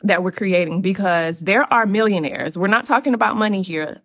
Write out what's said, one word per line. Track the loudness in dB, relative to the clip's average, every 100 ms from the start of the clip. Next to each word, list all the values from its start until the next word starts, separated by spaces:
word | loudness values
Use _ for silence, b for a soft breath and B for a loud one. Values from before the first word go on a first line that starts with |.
that | 0 0
we're | 0
creating, | -4 0 2 0 -2
because | -2 0 0 0 0 -4
there | 0 2 4
are | 2 2
millionaires. | 2 2 0 -2 -4 -6 -2
We're | 0
not | 0 2
talking | 0 2
about | 0 0 2
money | 0 -2
here, | -4 -6 -6 -10